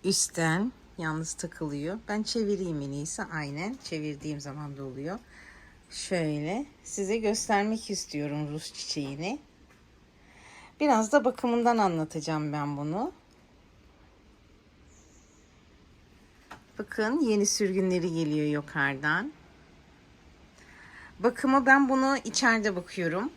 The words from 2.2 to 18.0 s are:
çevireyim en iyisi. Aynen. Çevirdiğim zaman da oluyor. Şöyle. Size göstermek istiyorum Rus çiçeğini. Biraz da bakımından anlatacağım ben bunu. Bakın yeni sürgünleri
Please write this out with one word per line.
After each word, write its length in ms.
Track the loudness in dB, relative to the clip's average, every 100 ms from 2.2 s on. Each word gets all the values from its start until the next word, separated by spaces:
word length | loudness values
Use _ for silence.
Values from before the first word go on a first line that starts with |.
çevireyim 580 | -2 -2 0 0 -2 -4
en 100 | -4
iyisi. 320 | -6 -6 -6
Aynen. 540 | -6 -6 -6 -6 -6 -8
Çevirdiğim 580 | -8 -6 -6 -6 -6 -8
zaman 360 | -8 -10 -10 -10
da 60 |
oluyor. 360 | -10 -8 -8 -8 -12 -20 -20 -20 -20 -20 -16
Şöyle. 760 | -12 -2 0 0 0 -2 -4 -6 -14
Size 340 | -10 -6 -2 0
göstermek 720 | 2 0 2 2 2 -2 -4
istiyorum 580 | -6 -4 -6 -4 -4 -4
Rus 220 | -6 -10
çiçeğini. 680 | -12 -8 -6 -6 -6 -6 -6 -12 _ -20 -20 -20 -20 -20 _ -20 -20 -20 -20 -20 0
Biraz 320 | 4 4 6
da 140 | 4 4
bakımından 520 | 0 0 4 4 4
anlatacağım 760 | 4 2 -2 -4 -2 -2 -2
ben 240 | -2 -4 -4
bunu. 340 | -4 -2 -4 -8 _ -20 -20 -20 -20 -20 -20 -20 -20 -20 -20 -20 -20 -20 -20 -20 -20 -20 -20 -20 -20 -20 -20 -20 -20 -20 -20 -20 -20 -20 -20 -20 -20 -20 -16 -12
Bakın 400 | -6 0 0 2
yeni 260 | 2 4 2
sürgünleri 680 | 2 0 2 2 2